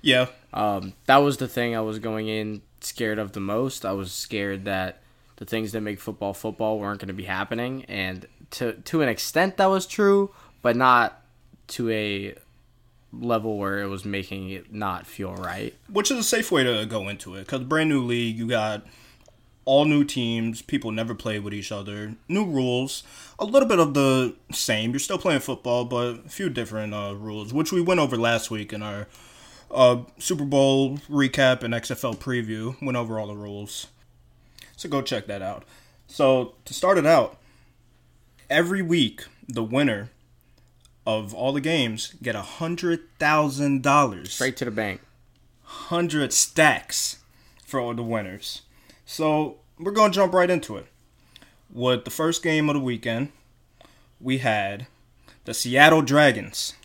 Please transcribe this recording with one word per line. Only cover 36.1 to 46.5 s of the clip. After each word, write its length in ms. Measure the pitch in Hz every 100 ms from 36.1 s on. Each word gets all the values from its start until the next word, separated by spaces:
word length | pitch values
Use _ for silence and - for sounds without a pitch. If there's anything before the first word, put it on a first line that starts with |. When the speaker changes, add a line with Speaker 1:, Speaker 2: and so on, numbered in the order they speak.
| - 139 131 123 -
Speaker 1:
to 80 | -
start 240 | - 185 190
it 100 | 147
out, 320 | 160 110 - _ _ _ _ _ _ _ _ _ _ -
every 340 | 147 170 190
week, 420 | 175 170 120 - - _ -
the 160 | 117
winner 460 | 110 127 143 104 117 - _ _ _ _ _ _ _ _ -
of 260 | 110 101
all 180 | 101 127
the 80 | 143
games 540 | 147 165 120 110 - -
get 120 | 120
a 80 | 107
hundred 580 | 95 - 165 170 180 165 - -
thousand 640 | 151 156 147 135 143 139
dollars. 500 | 139 147 135 92 -
Speaker 2:
Straight 240 | - 127 127
to 60 |
the 60 | 123
bank. 300 | 107 104 92 - _ _ _ _ _
Speaker 1:
Hundred 720 | - - - 170 175 151 135
stacks 840 | - -